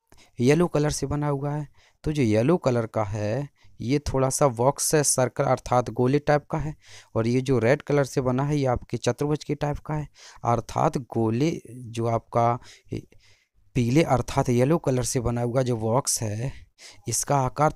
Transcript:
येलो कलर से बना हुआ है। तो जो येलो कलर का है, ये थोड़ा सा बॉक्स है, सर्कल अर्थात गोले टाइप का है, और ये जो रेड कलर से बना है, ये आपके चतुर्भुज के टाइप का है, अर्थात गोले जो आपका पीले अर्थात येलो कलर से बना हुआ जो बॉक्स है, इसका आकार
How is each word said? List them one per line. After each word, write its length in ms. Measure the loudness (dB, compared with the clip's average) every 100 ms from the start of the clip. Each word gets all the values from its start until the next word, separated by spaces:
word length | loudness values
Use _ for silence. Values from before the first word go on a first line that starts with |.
| _ -20 -18 0
येलो 260 | 2 4 2
कलर 220 | 0 0
से 140 | -2 -4
बना 220 | -2 -2
हुआ 240 | -4 -4
है। 160 | -6 -8 _ _ _
तो 80 | -4
जो 100 | 2
येलो 340 | 4 4 4 2
कलर 280 | 2 0 -2
का 160 | -2
है, 440 | -2 -4 -4 -4 -6 _ -20 -10
ये 180 | -2 -2
थोड़ा 240 | 0 0 0
सा 160 | 2 0
बॉक्स 440 | 2 0 0 0
है, 80 | 2
सर्कल 400 | 2 2 0 0
अर्थात 460 | 0 0 0 0 0
गोले 280 | 0 2 2
टाइप 260 | 2 0 0
का 80 | -6
है, 160 | -6 -8 -18 -20 -6
और 120 | -2 2
ये 140 | 0
जो 160 | 2 2
रेड 240 | 4 2
कलर 220 | 2 0
से 160 | 0 -2
बना 240 | 0 0
है, 120 | 0 0
ये 80 | 0
आपके 300 | -2 -4 -4
चतुर्भुज 480 | -2 -2 -2 -2
के 100 | -4 -4
टाइप 220 | -4 -4
का 160 | -6
है, 140 | -6 -8 -14 -20 -6
अर्थात 540 | 0 0 -2 -2 0 -2 -4
गोले 500 | -2 0 2 0 -2 -10
जो 380 | -16 -10 -4 -2
आपका 500 | -2 -2 0 2 0 -8 -20 -12 -10 -10 -20 _ _ _ _ _ -2
पीले 260 | 2 2
अर्थात 440 | 4 0 0 -2 0
येलो 300 | 2 2 2
कलर 240 | 0 -2
से 160 | -2 -2
बना 220 | -2 -2
हुआ 200 | -2 -2
जो 140 | -2 -2
बॉक्स 420 | 0 0 0 -4
है, 300 | -4 -4 -6 -10 -18 _ -20 -14 -6
इसका 280 | -6 0 0
आकार 340 | 0 0 0